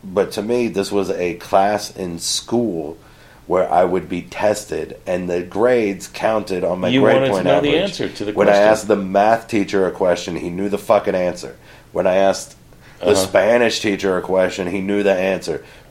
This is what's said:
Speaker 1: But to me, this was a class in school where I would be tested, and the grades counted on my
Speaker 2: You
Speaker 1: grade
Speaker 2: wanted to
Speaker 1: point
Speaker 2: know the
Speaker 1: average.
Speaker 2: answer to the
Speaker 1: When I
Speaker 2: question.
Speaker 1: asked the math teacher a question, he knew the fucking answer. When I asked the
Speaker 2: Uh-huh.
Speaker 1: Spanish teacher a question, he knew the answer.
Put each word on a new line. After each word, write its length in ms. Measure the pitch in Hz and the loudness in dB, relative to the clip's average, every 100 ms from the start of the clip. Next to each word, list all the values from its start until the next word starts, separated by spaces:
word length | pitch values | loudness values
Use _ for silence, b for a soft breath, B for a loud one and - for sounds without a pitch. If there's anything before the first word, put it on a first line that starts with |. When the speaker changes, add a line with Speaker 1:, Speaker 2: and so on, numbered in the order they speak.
Speaker 1:
But 300 | 95 90 90 | -4 -2 -2
to 100 | - | -2
me, 260 | 104 120 117 | -2 -2 0
this 220 | 92 98 | -2 -2
was 200 | 101 92 | -2 -2
a 240 | 90 90 | -2 -4
class 600 | 85 - 98 98 104 - | -6 0 2 2 0 -6
in 240 | - 92 85 | -10 -8 -8
school 800 | - - - 117 117 85 76 80 b b b b - | -6 -6 -2 -2 -2 -4 -8 -12 b b b b -2
where 240 | 90 90 | 0 2
I 140 | 85 | 2
would 240 | 92 90 82 | 2 0 -4
be 140 | 90 | -10
tested, 760 | 85 - 107 101 - 80 78 - - | -8 -2 -2 -2 -6 -8 -8 -12 -6
and 220 | 90 90 | -6 -2
the 140 | 87 | -4
grades 640 | 87 95 120 123 107 95 - | -4 0 2 2 0 -4 -10
counted 540 | - 107 110 98 92 | -4 -2 -2 -2 -4
on 160 | 90 90 | -2 -2
my 80 | 90 | 0
Speaker 2:
You 120 | 127 | 2
Speaker 1:
grade 120 | 135 - | 4 4
Speaker 2:
wanted 100 | - | 2
to 60 | |
Speaker 1:
point 120 | 98 | 0
Speaker 2:
know 160 | 90 143 | 2 2
the 80 | 143 | 2
Speaker 1:
average. 140 | 151 | 0
Speaker 2:
answer 260 | 190 - 101 | -2 -6 -8
to 160 | - | -6
the 80 | 104 | -6
Speaker 1:
When 160 | 104 104 | 2 4
I 40 | |
Speaker 2:
question. 160 | 101 104 | 6 6
Speaker 1:
asked 200 | 110 98 | 4 2
the 80 | 104 | 0
math 520 | 95 98 107 113 - | 2 2 4 2 0
teacher 380 | 110 95 98 92 | -2 0 0 0
a 40 | |
question, 460 | - 92 87 - 82 | 0 0 0 -2 -6
he 140 | 87 | -6
knew 180 | 87 101 | -6 -4
the 100 | 98 | -4
fucking 380 | - 104 - 92 | 2 2 2 -2
answer. 400 | 90 85 67 - B B B | -2 -4 -12 -18 B B B
When 140 | 87 92 | -2 2
I 80 | 92 | 4
asked 400 | 98 95 - - - - B B | 2 0 -6 -20 -20 -20 B B
the 60 | 90 | 2
Speaker 2:
Uh-huh. 80 | 98 | 2
Speaker 1:
Spanish 640 | 95 95 98 120 117 107 | 4 2 4 4 2 0
teacher 360 | 110 95 98 92 | -2 0 0 -2
a 60 | |
question, 460 | 87 92 92 92 90 | 0 2 2 0 -4
he 120 | 98 | -4
knew 220 | 95 101 | -2 0
the 100 | 101 | 2
answer. 500 | 95 95 92 85 78 B B B | 2 0 -2 -4 -8 B B B